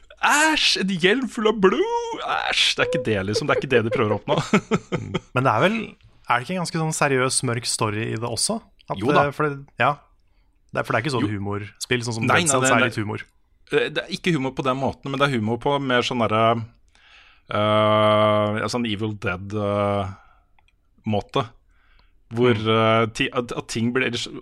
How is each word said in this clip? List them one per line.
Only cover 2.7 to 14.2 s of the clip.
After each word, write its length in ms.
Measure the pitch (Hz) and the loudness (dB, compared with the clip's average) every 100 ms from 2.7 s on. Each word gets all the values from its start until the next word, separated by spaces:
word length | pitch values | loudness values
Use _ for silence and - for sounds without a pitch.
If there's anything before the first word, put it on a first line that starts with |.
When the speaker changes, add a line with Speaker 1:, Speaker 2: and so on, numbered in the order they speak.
| - | 0
Speaker 1:
Det 80 | |
er 40 | 131 | -2
ikke 140 | - | -2
det, 120 | 113 107 95 | -2 -2 -2
liksom. 220 | 107 147 | -2 0
Det 80 | 139 | -2
er 40 | |
ikke 120 | 151 | 2
det 100 | 127 | 0
de 80 | 110 | 2
prøver 220 | 107 110 | 0 0
å 60 | 104 | -2
oppnå. 160 | - 156 | -2 -2
<laughs> 40 | - 208 - 226 - - | 0 0 0 -4 -4 -8
Speaker 2:
Mm. 220 | 104 98 - | -6 -8 -4
Men 100 | 123 | -2
det 60 | 131 | 2
er 80 | 110 | 2
vel, 140 | 165 226 208 - - _ | 2 0 -8 -14 -20 _
er 140 | - 120 | -2 -2
det 80 | 123 | -2
ikke 80 | |
en 80 | 185 | -6
ganske 160 | 165 165 | -4 -2
sånn 140 | 160 156 | -2 0
seriøs, 440 | 147 131 131 - | 2 2 2 0
mørk 220 | 127 117 117 | -2 -2 -4
story 380 | - 113 104 117 | -2 -2 -2 -4
i 40 | 117 | -6
det 80 | 117 | -6
også? 260 | 113 - 220 - _ - | -4 -2 -4 -8 _ -10
At, 80 | - | -4
Speaker 1:
Jo 140 | 110 | 2
da. 140 | 147 147 | 2 2
Speaker 2:
eh, 60 | 131 | 0
for 120 | 151 | -2
det, 100 | 139 139 - | -4 -8 0
ja. 100 | 120 143 _ _ _ _ _ _ _ | 0 0 _ _ _ _ _ _ _
Det 80 | - | -6
er, 60 | - | -2
for 60 | |
det 80 | 120 | -2
er 40 | |
ikke 80 | 127 135 | 0 -2
sånn 100 | - | -2
Speaker 1:
Jo. 60 | |
Speaker 2:
humorspill, 720 | 104 101 101 104 - - 123 120 | -2 -6 -6 -8 -10 -4 -2 -2
sånn 100 | 113 | -4
som 80 | |
Speaker 1:
Nei, 140 | 113 135 | 2 2
Speaker 2:
Dead 60 | 175 | 2
Speaker 1:
nei, 60 | |
Speaker 2:
Cells 100 | 131 | 2
Speaker 1:
det, 60 | 131 | 4
Speaker 2:
er 80 | 120 | 4
Speaker 1:
det, 80 | 123 | 2
Speaker 2:
litt 120 | 110 | 0
humor. 220 | 104 107 - _ _ _ - | -6 -6 -12 _ _ _ -4
Speaker 1:
eh, 160 | 147 123 | 0 0
det 120 | 156 127 | -4 -8
er 80 | |
ikke 160 | 180 | -4